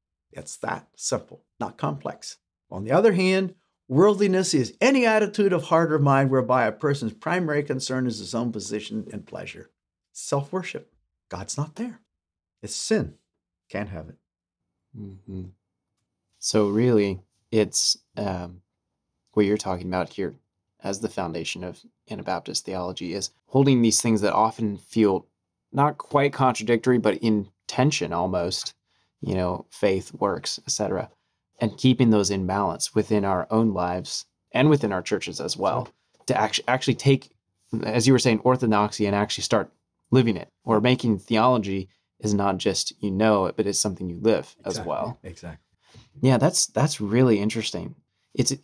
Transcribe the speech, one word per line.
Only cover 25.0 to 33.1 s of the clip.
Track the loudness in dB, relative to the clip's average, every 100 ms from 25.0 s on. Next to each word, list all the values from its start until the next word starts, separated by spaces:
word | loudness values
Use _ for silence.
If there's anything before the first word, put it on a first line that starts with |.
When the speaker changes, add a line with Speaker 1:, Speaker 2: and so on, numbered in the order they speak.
| 2 2 -4 _ _ _ _
Speaker 2:
not | 0 0 -2
quite | -2 0 0
contradictory, | 2 0 2 0 2 4 4
but | 4 2
in | 2 0 -2 _ -10
tension | 0 2 2 -4
almost, | -2 -2 -2 -2 -4 -10 -16 _ _ _ -12
you | -4
know, | -2 -2 -4 -10
faith, | -2 0 0 -4
works, | -6 -4 -4 -6 -10 -6
et |
cetera, | -4 -2 -4 -8 _ _ _ _ -6
and | -6 2
keeping | 2 4 4
those | 4 2
in | -2 -2
balance | -2 -2 -4 -4
within | -2 0